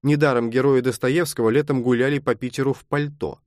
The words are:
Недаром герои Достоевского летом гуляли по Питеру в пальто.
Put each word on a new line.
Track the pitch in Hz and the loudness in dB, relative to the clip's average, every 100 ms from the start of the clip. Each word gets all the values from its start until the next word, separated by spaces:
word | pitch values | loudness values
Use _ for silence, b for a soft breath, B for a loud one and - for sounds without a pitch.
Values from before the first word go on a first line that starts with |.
Недаром | 139 147 151 123 117 | 0 2 2 2 0
герои | 123 139 131 | 0 2 2
Достоевского | 123 117 127 156 160 - 110 | 0 -2 -2 0 -2 0 2
летом | 123 147 135 | 2 0 -2
гуляли | 120 120 131 143 | 0 2 2 0
по | 139 | -2
Питеру | 117 127 131 135 | -4 -4 -4 -4
в | 131 | -4
пальто. | _ 143 147 147 73 - | _ -4 -4 -6 -10 -10